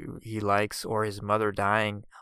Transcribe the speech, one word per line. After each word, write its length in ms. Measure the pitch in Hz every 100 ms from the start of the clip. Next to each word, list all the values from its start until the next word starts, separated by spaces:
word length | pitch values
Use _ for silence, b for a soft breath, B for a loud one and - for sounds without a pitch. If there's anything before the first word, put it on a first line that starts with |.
| - -
he 180 | 113 110
likes, 440 | 101 101 107 - -
or 180 | 110 107
his 160 | 101
mother 300 | 101 107 107
dying 520 | 101 101 107 107 104 - B